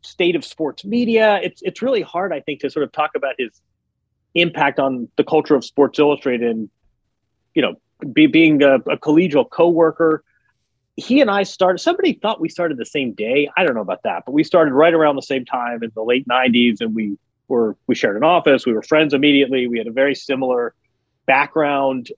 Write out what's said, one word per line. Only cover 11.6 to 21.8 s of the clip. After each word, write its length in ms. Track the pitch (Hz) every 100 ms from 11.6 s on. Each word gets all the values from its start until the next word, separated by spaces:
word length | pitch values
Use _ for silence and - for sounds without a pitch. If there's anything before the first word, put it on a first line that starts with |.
| 185 180
somebody 360 | - 359 370
thought 260 | 208 208 208
we 80 | 165
started 280 | - 175 135
the 80 | 113 151
same 140 | 127
day. 360 | 104 107 139 147 -
I 60 |
don't 120 | 185 117
know 40 |
about 220 | 95 90
that, 220 | - 85 -
but 60 |
we 100 | 143
started 320 | 160 180 160
right 180 | 131 165
around 220 | 165 156
the 80 | 139
same 220 | - 135
time 400 | 123 131 120 120
in 80 | 113
the 80 | 110
late 240 | 110 123 135
nineties, 540 | 127 127 120 120 107
and 160 | 113 110
we 200 | 107 101 _ _ _
were, 300 | 123 110 95 -
we 80 |
shared 220 | 117 113 104
an 80 |
office. 420 | 151 175 - 135 -
We 60 |
were 100 | 110
friends 320 | - 156 156
immediately. 540 | 139 147 139 131 131 123
We 100 | 117
had 80 | 110
a 60 | 113
very 140 | 139 135
similar 580 | - 131 131 123 117 _ _ _ _ _ -
background 840 | 135 143 160 147 143